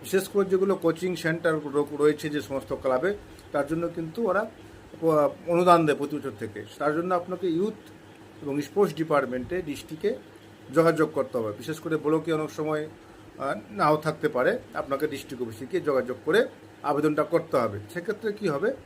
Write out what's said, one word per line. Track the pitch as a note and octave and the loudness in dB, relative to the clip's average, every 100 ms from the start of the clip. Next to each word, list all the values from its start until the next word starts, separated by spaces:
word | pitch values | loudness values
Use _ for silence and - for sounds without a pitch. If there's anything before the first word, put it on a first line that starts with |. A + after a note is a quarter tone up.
বিশেষ | - F#3+ F#3+ | 0 0 0
করে | G3+ F#3+ | 0 2
যেগুলো | F#3 F#3+ F#3 | 2 2 2
কোচিং | E3 D#3+ F#3 E3+ | 0 0 -2 -2
সেন্টার | E3 E3 E3 D#3 | -2 0 0 0
র-, | D3 C#3+ C#3+ D3 | 0 0 0 2
রয়েছে | D3 D3+ D#3 | 2 2 -4
যে | D3 | -4
সমস্ত | C3 C3+ - | -4 -8 -6
ক্লাবে, | C3+ C3 B2+ F3 G3+ - - - | -4 0 2 2 -4 -10 -20 -4
তার | D3 C#3 | -4 -2
জন্য | E3 E3+ | -2 -2
কিন্তু | E3+ D#3+ A3+ A3+ | -6 -8 -2 0
ওরা, | F#3 | 0
আহ, | A3+ - - - - - D#3+ D3+ C#3+ - E3 | -2 -10 -20 -20 -20 -2 2 4 4 0 0
অনুদান | E3+ F3+ E3+ D#3 | 4 8 8 6
দেয় | C#3 | 2
প্রতি | D3 D3 | -2 -6
বছর | C3+ G#2 | -8 -8
থেকে। | A2 G#2+ - - | -10 -10 -14 -4
তার | D3 | -2
জন্য | D3+ F3+ F3+ | 0 0 -2
আপনাকে | F3 F3+ F#3+ | -2 -6 -2
ইউথ | E3 G#3 G#3+ - - - - - - | 0 -2 -4 -18 -20 -20 -20 -20 -12
এবং | C#3+ C#3+ | -4 -4
স্পোর্টস | C#3+ G3 F#3+ D3+ | -2 2 2 0
ডিপার্টমেন্টে | D#3+ C#3+ B2+ B2+ A#2+ F3+ | 2 2 2 -4 -4 -6
ডিস্ট্রিক্টে | D#3+ C#3 - D#3 G3+ B3+ - - - - - | -6 -10 -10 -4 -4 -4 -10 -20 -20 -20 -2
যোগাযোগ | C#3 E3 D#3+ D#3 | 4 4 4 2
করতে | C#3 B2+ B2 | 0 -2 -2
হবে। | A2 G2+ | -4 -6
বিশেষ | G2+ D#3 | -8 -8
করে | E3 D#3 | -4 -2
ব্লকে | D3 D#3+ D#3+ | 2 0 0
অনেক | D#3 D3+ | -2 -2
সময়, | - D3+ D3+ D#3 - - - - - | -4 -2 -2 -4 -14 -20 -20 -20 -6
আহ, | C3+ F#3 - | -6 -6 -8
নাও | G3+ D#3 D#3 | 2 4 4
থাকতে | D#3 D3+ D3 | 2 -2 -2
পারে, | B2+ D3 A#3+ - | 2 2 0 -6
আপনাকে | - D3 C3+ D3 | -8 -4 -2 -2
ডিস্ট্রিক্ট | C#3+ - B2+ | -4 -10 -8
অফিসে | A#2 G#2 B2+ | -8 -8 -6
গিয়ে | F3+ | -2
যোগাযোগ | D3+ C3 A#2+ A#2 D3+ | 0 0 0 -6 2
করে | G3 B3+ - - - | 2 2 -4 -20 -8
আবেদনটা | C#3+ C#3+ D3+ D3+ | -2 2 2 2
করতে | D3 E3 D#3+ C#3 | 2 0 2 0
হবে। | A2+ G2+ - | 0 -2 -8
সেক্ষেত্রে | F3 F3 G#3 A3 | -8 -6 -4 -4
কী | G3+ G3 | -2 -2
হবে | C#3 G3+ C4+ | 0 -2 -4